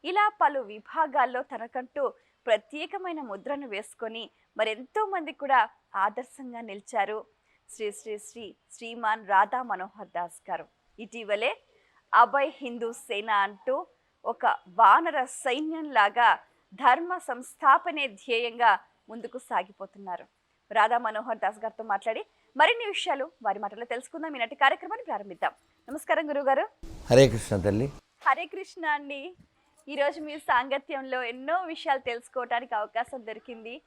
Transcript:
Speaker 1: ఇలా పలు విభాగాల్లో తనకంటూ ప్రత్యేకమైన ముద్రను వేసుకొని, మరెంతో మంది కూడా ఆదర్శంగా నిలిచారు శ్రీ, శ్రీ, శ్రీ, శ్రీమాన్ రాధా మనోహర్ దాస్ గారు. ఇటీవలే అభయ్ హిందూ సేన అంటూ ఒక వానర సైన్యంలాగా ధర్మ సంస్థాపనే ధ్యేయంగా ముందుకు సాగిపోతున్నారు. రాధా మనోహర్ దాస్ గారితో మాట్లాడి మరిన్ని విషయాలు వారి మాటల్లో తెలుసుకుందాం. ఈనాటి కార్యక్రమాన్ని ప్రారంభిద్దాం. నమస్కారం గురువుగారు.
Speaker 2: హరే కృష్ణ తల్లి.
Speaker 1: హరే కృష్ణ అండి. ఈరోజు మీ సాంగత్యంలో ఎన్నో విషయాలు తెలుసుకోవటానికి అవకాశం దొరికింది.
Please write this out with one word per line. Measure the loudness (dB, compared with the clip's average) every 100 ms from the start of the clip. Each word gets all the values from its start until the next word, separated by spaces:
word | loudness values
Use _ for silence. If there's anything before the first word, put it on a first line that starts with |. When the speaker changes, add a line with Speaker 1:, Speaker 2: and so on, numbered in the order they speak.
Speaker 1:
ఇలా | -2 2 0 2
పలు | 0 0
విభాగాల్లో | -8 -14 -8 -2 0 2 0 -2
తనకంటూ | -8 -10 -8 -8 -8 -4 -4 -4 _ _ 0
ప్రత్యేకమైన | 0 _ -12 -8 -8 -8 -8
ముద్రను | -10 -10 -6 -8 -6
వేసుకొని, | -10 -10 -10 -10 -10 -14 _ _ -2
మరెంతో | -2 -2 -6 -4 -2
మంది | -4 -6
కూడా | -8 2 4 4 _ _ -2
ఆదర్శంగా | -2 -2 -12 -16 -16 -14
నిలిచారు | -14 -14 -6 -2 -2 -4 -10 _ _ _ _ -8
శ్రీ, | -8
శ్రీ, | -8 -12 -12
శ్రీ, | -12 -16 -18 -18 _
శ్రీమాన్ | -18 -14 -4 -2 -2 4
రాధా | 6 6 0
మనోహర్ | -4 -6 -8 -12 -10
దాస్ | -8 -8 -10 -8
గారు. | -8 -8 _ _ -18
ఇటీవలే | -14 -12 -2 0 0 -4 _ _ _ _ _
అభయ్ | 6 6 4 0
హిందూ | -4 -10 -6 -8
సేన | -8 -6 -6 0
అంటూ | 0 0 -2 -4 -4 -6 _ _ _
ఒక | -8 -2 -2 -2 -6
వానర | 6 8 8 6 -2
సైన్యంలాగా | -4 -4 -2 -2 -2 -6 0 4 4 4 4 4 _ _ _
ధర్మ | 2 4 4 0 -6
సంస్థాపనే | -6 -8 -10 2 6 6 4 -4 -6
ధ్యేయంగా | -8 -2 -2 -2 4 4 4 _ _ -18
ముందుకు | -14 -12 -14
సాగిపోతున్నారు. | -4 -4 -4 _ -18 -14 -12 -12 -12 _ _ _ _
రాధా | 2 4 2
మనోహర్ | 0 -4 -6 -4
దాస్ | -4 -4
గారితో | -10 -10
మాట్లాడి | -4 -2 -2 -6 -8 _ _ 4
మరిన్ని | 4 4 -2
విషయాలు | -4 -4 -4 -4 _
వారి | -4 -4
మాటల్లో | -6 -8 -8
తెలుసుకుందాం. | -8 -8 -10 -8 -6
ఈనాటి | -6
కార్యక్రమాన్ని | 4 4 4 -4 -10
ప్రారంభిద్దాం. | -6 -8 -8 -4 -4 -4 _ _ -12
నమస్కారం | -12 0 0 0
గురువుగారు. | 0 2 2 0 _ -16 -16 4
Speaker 2:
హరే | 8 8
కృష్ణ | 4 -2 0
తల్లి. | 2 0 -2 -6 _ _ 0
Speaker 1:
హరే | 0 -4
కృష్ణ | -12 -14 -6 -4
అండి. | -4 -6 -12 -12 -18 _ _ _ _ -10
ఈరోజు | 0 0 -2
మీ | -10 -8
సాంగత్యంలో | 2 2 2 -4 -4 -10 -4 -4
ఎన్నో | -4 -6 -2 -2 -2
విషయాలు | -6 -2 -2
తెలుసుకోవటానికి | -2 -8 -8 -8 -2 -4 -2
అవకాశం | -4 -4 -6 -6 -10 -12
దొరికింది. | -14 -14 -16 -14 -16